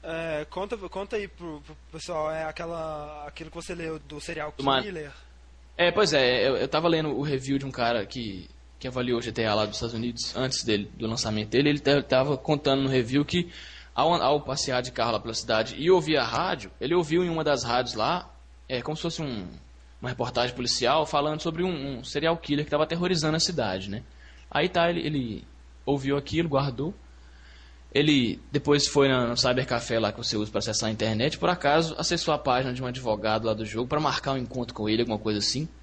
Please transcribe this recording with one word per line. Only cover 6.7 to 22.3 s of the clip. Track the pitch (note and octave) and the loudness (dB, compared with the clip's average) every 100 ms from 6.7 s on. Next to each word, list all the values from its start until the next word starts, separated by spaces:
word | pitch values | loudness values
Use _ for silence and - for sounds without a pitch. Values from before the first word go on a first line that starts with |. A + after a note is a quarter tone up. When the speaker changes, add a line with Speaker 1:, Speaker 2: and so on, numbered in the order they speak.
| D3+ E3+ | 2 4
Speaker 2:
lendo | E3 D#3 | 4 2
o | B2 | 0
review | D3 C3+ C3 C#3 | 0 -2 0 -2
de | C#3 | -2
um | |
cara | B2+ A#2 A#2+ F#2+ | 0 2 2 -2
que, | C3 A2+ F#2+ F2 - - - | -6 -6 -8 -12 -20 -20 -10
que | C3 | -6
avaliou | B2 B2 A#2 | -2 0 0
o | |
G | A2+ | -2
T | G#2+ | 0
A | A2+ | 2
lá | G#2 G#2+ | 2 0
dos | G#2 | -2
Estados | A#2 A#2 | -6 -4
Unidos, | A#2+ A#2 - - | -4 -4 -6 -4
antes | C3 - | -2 -2
dele, | A2+ G#2 G2+ | 0 0 0
do | - A2+ | -6 -4
lançamento | A2+ A2+ G#2+ G#2+ | -2 -2 -2 2
dele, | A#2+ D3 | 4 4
ele | D3 | 2
te-, | C#3 C#3+ | 4 2
tava | C3+ C3 C3+ C#3 | 4 2 4 0
contando | - D3 C#3+ C3+ | 0 0 2 2
no | C3+ | 2
review | C3 A#2 C#3 | 2 2 0
que | C#3+ F3 F3 - - - - | 2 0 -2 -8 -18 -18 -10
ao, | - D3+ | 0 2
ao | E3+ A#2+ D3 | 4 4 2
passear | C#3+ C#3 - B2+ | 0 -4 0 -2
de | A#2+ | -2
carro | - A#2 | -2 0
lá | A2+ | 0
pela | A2+ | -2
cidade | A2 A2+ A2 A2 F2 | -8 0 0 0 -2
e | D#3 | 4
ouvir | F#3 D#3 D3+ | 4 4 0
a | |
rádio, | A#2 A#2+ F3+ E3+ G2 - | 2 0 -2 -4 -8 -8
ele | F#3 | 0
ouviu | F3 D#3 E3 | 0 2 2
em | F3+ | 2
uma | D#3+ | 0
das | D3 C#3 | 2 0
rádios | A#2 B2 A#2+ A2 | 2 0 0 0
lá, | A#2 F3 - - - - - | 0 0 -4 -20 -20 -20 -6
é, | B2+ | -6
como | C3 D#3+ | -4 -6
se | |
fosse | E3+ E3 | -6 -6
um, | D3+ A2+ F2+ B1 - - - - | -6 -6 -8 -14 -20 -20 -20 -10
uma | B2 | -8
reportagem | B2+ A#2+ A#2+ B2 | -4 -2 0 -2
policial | A#2+ A#2+ - A#2+ D3+ | -2 -4 0 2 2
falando | D3+ D3 D3 D3+ | 2 0 0 -2
sobre | E3+ D#3+ | -4 -2
um, | F#3 E3 C#3 B2+ | -2 -2 -6 -8
um | |
serial | C3+ D3 D#3+ | -6 -2 0